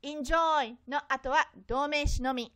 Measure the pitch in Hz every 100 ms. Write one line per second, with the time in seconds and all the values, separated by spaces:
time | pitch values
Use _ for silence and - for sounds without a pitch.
0 | 277 302 254 320 330 302 233 240 - 277
1 | - 269 262 294 277 - 190 247 285 294
2 | 294 - 254 254 226